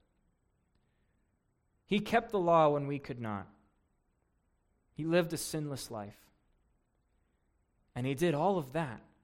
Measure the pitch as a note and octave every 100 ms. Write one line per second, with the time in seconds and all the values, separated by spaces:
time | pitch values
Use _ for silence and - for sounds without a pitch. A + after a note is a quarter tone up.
0 | _ _ _ _ _ _ _ _ _ _
1 | _ _ _ _ _ _ _ _ - G3+
2 | G#3 A#3 A#3 G#3 E3+ E3+ D3+ D3 C#3+ C#3+
3 | - B2 A2+ G2+ - - _ _ _ _
4 | _ _ _ _ _ _ _ _ _ -
5 | D#3+ F3 E3 D#3+ - D#3+ D3 C3+ - A2
6 | G2+ - _ _ _ _ _ _ _ _
7 | _ _ _ _ _ _ _ _ _ C3+
8 | B2+ C3+ F3 D3 F3+ F#3+ C3 D#3 D3+ A2+
9 | - _